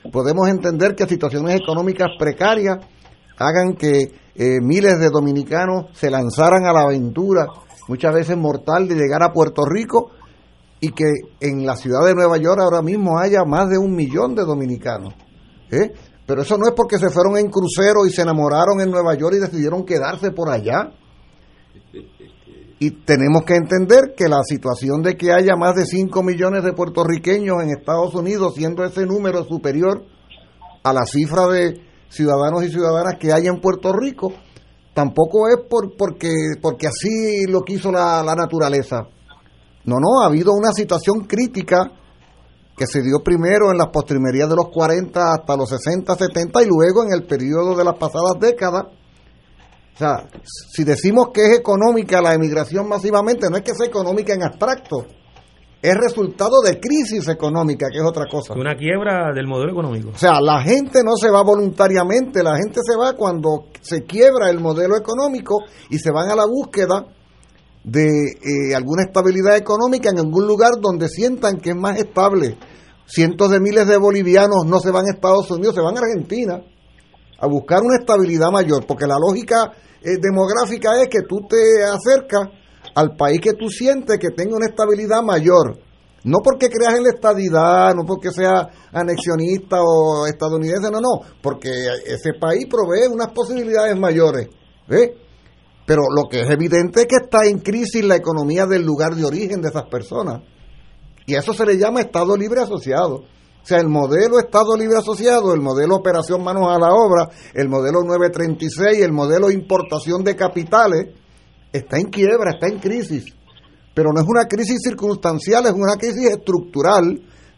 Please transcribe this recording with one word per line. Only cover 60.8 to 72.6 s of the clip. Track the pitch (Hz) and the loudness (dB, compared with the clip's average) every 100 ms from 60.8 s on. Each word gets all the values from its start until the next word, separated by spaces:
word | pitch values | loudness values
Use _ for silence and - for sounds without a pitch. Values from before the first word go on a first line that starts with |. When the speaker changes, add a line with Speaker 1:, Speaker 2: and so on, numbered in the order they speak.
| 269 262 | 2 2
Speaker 1:
no | 226 226 | 2 2
se | 220 | 4
va | 202 | 4
voluntariamente, | 202 208 202 190 196 190 180 220 262 196 | 4 2 2 2 2 2 2 0 0 0
la | 165 151 | 0 0
gente | 208 202 233 | -2 -4 -2
se | 226 | 0
va | 254 | -2
cuando | 254 202 170 156 151 - - | -2 -4 -2 -2 -4 -6 -20
se | - 165 | -10 -8
quiebra | 165 196 262 254 196 | -4 4 6 6 2
el | 175 | 0
modelo | 165 156 180 214 | -2 0 0 0
económico | 214 233 285 254 - 208 208 - - | -2 -4 -4 -4 -4 -4 -4 -18 -8
y | 156 | -6
se | 160 | -2
van | 151 185 | -2 0
a | 214 | 2
la | 214 | 2
búsqueda | 254 - 196 185 196 196 _ _ _ _ _ _ _ - | 0 -4 -2 0 0 -4 _ _ _ _ _ _ _ -4
de, | 127 | 0
eh, | 156 151 147 - 147 143 139 135 | 2 2 -2 -6 -6 -4 -2 -2
alguna | 131 165 | -2 -2
estabilidad | 190 190 185 185 196 208 | 0 0 0 2 4 2
económica | 208 214 247 254 214 | 2 0 0 0 0
en | 180 | 0
algún | 160 165 208 | 0 0 2
lugar | 208 226 240 | 4 4 2
donde | 202 175 160 | -2 -2 -4
sientan | - 233 254 214 190 | -2 -4 -2 -2 -2
que | 170 | -4
es | 175 | -4
más | 196 202 | -4 -4
estable. | 214 - 196 196 135 104 | -4 0 2 2 -2 -4